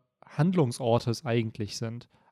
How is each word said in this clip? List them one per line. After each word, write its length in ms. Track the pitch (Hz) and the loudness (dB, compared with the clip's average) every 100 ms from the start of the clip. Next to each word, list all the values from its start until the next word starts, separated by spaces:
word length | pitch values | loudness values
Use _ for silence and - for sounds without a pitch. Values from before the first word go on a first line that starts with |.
| _ _ | _ _
Handlungsorte 840 | - - 170 180 123 - 120 117 120 | -8 0 2 4 2 0 2 2 2
es 160 | 113 127 | -4 0
eigentlich 520 | 117 110 - 101 - | 0 0 -4 -8 -6
sind. 320 | 113 117 - _ _ | -8 -10 -16 _ _